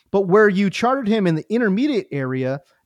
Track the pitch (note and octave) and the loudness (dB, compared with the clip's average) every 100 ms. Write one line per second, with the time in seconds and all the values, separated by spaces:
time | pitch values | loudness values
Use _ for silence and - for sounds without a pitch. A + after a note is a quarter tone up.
0 | _ G3 G3 G3 G#3+ F#3+ G3+ - A#3 C4+ | _ -2 2 4 4 2 0 0 -2 0
1 | A3 A3 F#3 D#3 - A3+ A3+ F#3+ D4 B3+ | 0 0 0 -2 -2 -2 0 0 -2 -2
2 | F#3 C#3 C3 C3 B2+ C#3 - _ | -4 -6 -4 -4 -4 -6 -12 _